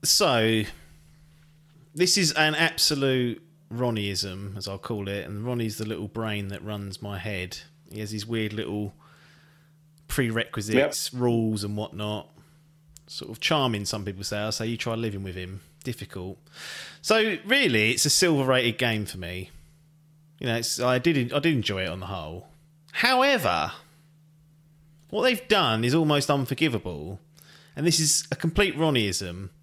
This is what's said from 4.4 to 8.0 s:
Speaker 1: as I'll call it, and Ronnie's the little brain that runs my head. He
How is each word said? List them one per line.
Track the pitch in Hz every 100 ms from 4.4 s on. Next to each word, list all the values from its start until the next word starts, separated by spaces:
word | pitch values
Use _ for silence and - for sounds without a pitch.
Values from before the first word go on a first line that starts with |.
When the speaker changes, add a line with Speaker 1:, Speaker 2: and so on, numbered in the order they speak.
| 101 101
Speaker 1:
as | 95
I'll | 98
call | - 107 98
it, | 101 80
and | 101
Ronnie's | 117 123 113 107
the | 107
little | 98 101
brain | 110 113 104 98
that | 101
runs | 104 107 101 95
my | 101 98
head. | 85 98 90 - - _ -
He | 107